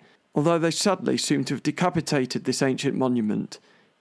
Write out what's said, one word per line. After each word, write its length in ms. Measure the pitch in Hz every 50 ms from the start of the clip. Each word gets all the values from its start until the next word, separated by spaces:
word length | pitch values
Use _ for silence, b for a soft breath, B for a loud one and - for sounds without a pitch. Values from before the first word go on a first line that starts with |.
| b b b b b _ _
although 240 | 151 147 165 170 165
they 120 | 160 165
sadly 460 | 160 - - 208 185 - - 135 127
seem 280 | 123 - - 151 139 131
to 100 | - 143
have 80 | 117
decapitated 840 | - 147 147 - 175 180 175 170 139 - 151 139 127 123 - 117 -
this 180 | 131 127 -
ancient 340 | 143 135 127 - - 139 -
monument, 600 | 123 131 127 123 120 107 104 107 107 98 - - - b b b b b b b b